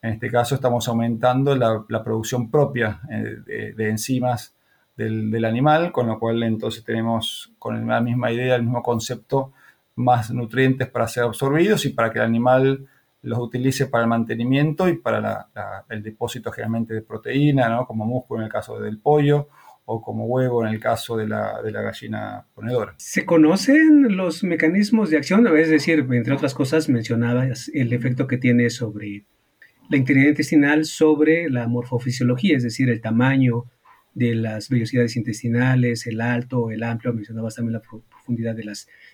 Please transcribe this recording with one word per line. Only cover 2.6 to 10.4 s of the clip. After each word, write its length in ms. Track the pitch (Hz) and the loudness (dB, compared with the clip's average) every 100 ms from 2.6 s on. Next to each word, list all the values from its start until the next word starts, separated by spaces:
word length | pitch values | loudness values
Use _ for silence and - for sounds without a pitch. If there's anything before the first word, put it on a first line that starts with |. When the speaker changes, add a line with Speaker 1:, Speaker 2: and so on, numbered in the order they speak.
| 139 120 113 101 - | 0 0 -2 -4 -10
Speaker 1:
eh, 260 | 110 110 110 | -8 -8 -10
de, 280 | - 107 107 | -12 -10 -10
de 160 | 110 110 | -6 -4
enzimas 640 | 107 - 127 123 123 - _ _ _ _ - | -2 -2 -2 -2 -4 -6 _ _ _ _ -8
del, 340 | 110 110 107 | -6 -4 -2
del 140 | 113 | 0
animal, 480 | 113 117 143 123 151 | 0 2 2 2 2
con 140 | - 120 | -2 -2
lo 120 | 110 | -2
cual 240 | 117 117 | -2 0
entonces 400 | 117 110 117 113 | 0 -2 -4 -8
tenemos 720 | 113 113 113 113 - - - _ | -6 -4 -2 -2 -4 -10 -16 _
con 280 | 117 113 113 | -10 -6 -2
la 140 | 117 | -2
misma 320 | 120 120 120 | 0 0 -2
idea, 240 | 117 127 127 | -2 0 0
el 60 | |
mismo 200 | 117 123 | 0 -2
concepto, 680 | 120 120 - 123 _ 139 135 _ _ _ _ - | -2 -2 -2 -10 _ -4 -4 _ _ _ _ -4
más 340 | 123 123 107 | 2 2 0
nutrientes 580 | 123 | -6